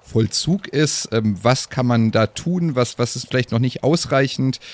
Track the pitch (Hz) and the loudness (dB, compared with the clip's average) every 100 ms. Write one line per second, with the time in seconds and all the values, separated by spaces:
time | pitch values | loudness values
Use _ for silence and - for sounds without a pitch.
0 | - 113 113 - - 196 - 135 151 - | -2 0 0 0 0 -2 -2 0 0 0
1 | - 113 107 95 113 131 - - 123 120 | -2 0 0 0 2 2 0 -2 2 2
2 | 113 110 110 - - 180 170 127 123 - | 2 2 0 -2 -4 -2 0 0 -2 -2
3 | 120 - - 127 123 113 127 - 131 165 | -4 -4 -4 -2 0 0 0 0 0 0
4 | - 139 139 - 131 127 - | 2 2 0 0 -2 -2 -10